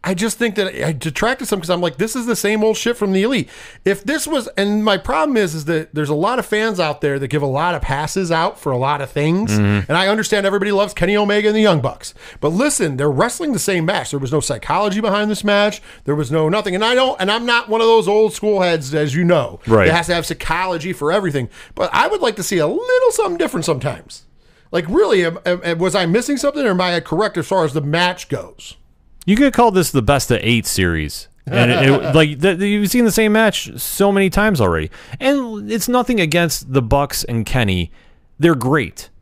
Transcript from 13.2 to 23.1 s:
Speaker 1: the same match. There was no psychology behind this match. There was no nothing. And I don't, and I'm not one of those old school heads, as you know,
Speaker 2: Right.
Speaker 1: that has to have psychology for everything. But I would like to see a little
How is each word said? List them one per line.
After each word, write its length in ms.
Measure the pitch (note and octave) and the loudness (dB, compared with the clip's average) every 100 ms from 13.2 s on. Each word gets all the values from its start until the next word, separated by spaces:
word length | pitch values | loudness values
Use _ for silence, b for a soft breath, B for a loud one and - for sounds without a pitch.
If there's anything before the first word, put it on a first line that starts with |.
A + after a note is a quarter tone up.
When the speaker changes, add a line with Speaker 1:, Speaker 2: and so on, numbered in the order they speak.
| A3+ - D#4+ | -2 -2 -4
Speaker 1:
the 60 | G#3 | -2
same 260 | - F3+ | -2 0
match. 260 | D#3+ F#3+ C3 | 0 -2 -4
There 80 | C#3+ | -6
was 100 | C3 | -2
no 80 | D3 | -2
psychology 640 | - A2+ - E3 G#3 G3 | -2 -6 -2 -2 0 0
behind 280 | A3 G3+ G#3+ | 0 0 0
this 140 | G3+ | -2
match. 400 | G#3 G3+ G#3 G3+ B B | 2 2 2 -2 B B
There 100 | - | -4
was 160 | D3 C3+ | -2 0
no 180 | D#3+ D#3 | 0 0
nothing. 280 | G3+ G#3 F#3 | 0 -2 -2
And 80 | |
I 100 | A3 | 2
don't, 260 | B3 C4 - | 2 2 0
and 80 | F#3 | -2
I'm 160 | A3 A#3+ | -2 0
not 220 | A#3+ A3 | 0 0
one 120 | A3 | 0
of 80 | A3+ | 4
those 180 | A3+ F3+ | 4 4
old 260 | G#3 G#3+ | 2 2
school 280 | - G#3+ G3+ | 0 0 2
heads, 340 | F3+ E3 C3+ | 2 0 -2
as 180 | D3+ D3+ | -2 0
you 120 | C#3 | 0
know, 340 | F3 E3+ A#2+ - - | 4 4 2 -8 4
Speaker 2:
Right. 220 | A2+ F3+ | 6 6
Speaker 1:
that 60 | E3+ | 4
has 100 | E3 | 0
to 80 | |
have 100 | E3+ | -2
psychology 680 | - E3 - E3 F#3 E3+ E3 | -2 -6 -2 -2 -2 -4 -4
for 180 | F3 D3 | -4 0
everything. 380 | G3 F#3 C#3 A#2+ B B | 0 0 -2 -4 B B
But 160 | - E3+ | -4 -2
I 140 | - C#4+ | 0 0
would 140 | G#4 | 0
like 160 | C#4 G#3+ | -2 -2
to 80 | |
see 140 | F3 F3+ | -4 0
a 80 | D3+ | 0
little 420 | C#4+ B4 B4+ B4+ | -2 0 2 2